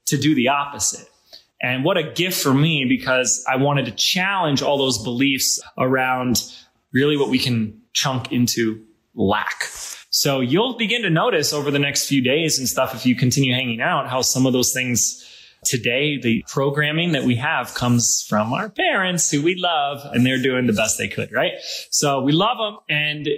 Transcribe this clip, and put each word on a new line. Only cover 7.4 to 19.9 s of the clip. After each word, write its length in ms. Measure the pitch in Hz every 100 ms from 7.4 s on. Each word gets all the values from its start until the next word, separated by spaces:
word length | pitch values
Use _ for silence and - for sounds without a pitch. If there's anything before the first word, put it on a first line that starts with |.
| 131 117 104 - _
chunk 400 | - 143 127 -
into 520 | 123 120 - 110 107 - _ _
lack. 500 | 123 98 107 - - - - - - -
So 300 | - 151 135
you'll 360 | 123 170 254 220
begin 260 | 214 240
to 80 | 196
notice 420 | 160 240 170 143
over 180 | 151 143
the 80 | 143
next 280 | 143 127 -
few 160 | 139
days 360 | 123 147 160 -
and 100 | 123
stuff, 260 | - 131
if 120 | 120 131
you 80 |
continue 400 | 120 123 131 135
hanging 260 | 127 127 113
out, 280 | 151 160 127
how 140 | 127
some 240 | 120 127 131
of 60 |
those 200 | 127 123
things 540 | 127 127 120 - - - - - _
today, 540 | - 123 120 127 151 139
the 260 | 117 117 -
programming 640 | 147 139 139 147 156 175
that 100 | 143
we 140 | 127 117
have 360 | 147 147 117
comes 520 | - 123 120 113 - -
from 240 | 107 110
our 160 | 139 208
parents 640 | - 370 240 185 175 -
who 100 | 147
we 140 | 160
love, 460 | 180 175 156 143